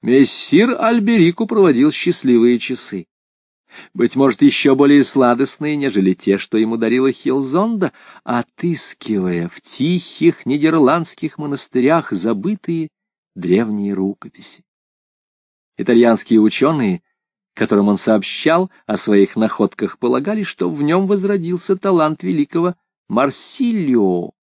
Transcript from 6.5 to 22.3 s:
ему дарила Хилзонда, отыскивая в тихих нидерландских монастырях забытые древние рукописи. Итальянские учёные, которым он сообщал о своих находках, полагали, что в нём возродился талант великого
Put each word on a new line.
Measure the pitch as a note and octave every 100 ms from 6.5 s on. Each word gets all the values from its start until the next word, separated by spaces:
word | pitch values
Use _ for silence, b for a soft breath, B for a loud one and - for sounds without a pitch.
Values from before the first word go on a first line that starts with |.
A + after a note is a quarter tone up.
| A2
ему | A2 A2+
дарила | A2+ B2 C3+
Хилзонда, | C3+ C3+ C3 C3+ D#3+ A3 A3+ F3 B B B
отыскивая | - A#2+ - _ E3+ D#3+ - - - G#2 F#2 F2 E2+
в | -
тихих | - - C#3+ F3+ - - E3 E3 -
нидерландских | D3 D#3 D#3+ C3+ E3 D#3+ - D#3 -
монастырях | D3 C#3 - C3 B2+ E3 -
забытые | F#2+ - G#2+ D#3+ G#3 - E3 D#3 _ _ _ _ -
древние | F2 F#2 A2+ G#2 G2+
рукописи. | F#2+ F#2+ G2+ - - - - _ _ _ _ _ _ _ _ _ _ _ -
Итальянские | G2+ A#2 A#2+ A2 - A2+
учёные, | G#2+ - C#3 D#3 G#2+ F2 _ _ _ _ _
которым | - A2 G#2 G2+
он | G2+
сообщал | - G#2+ - - D#3 E3 F#3+ b -
о | G#2
своих | - G2+ G2 -
находках, | A2 - G2+ - G#2 -
полагали, | A#2+ B2+ C#3+ A3
что | G3 - F3+
в | D#3
нём | D3 F3 G3
возродился | G3+ G3 G3+ E3 F3 - F#3+
талант | G3 F3+ D#3 D#3
великого | F3+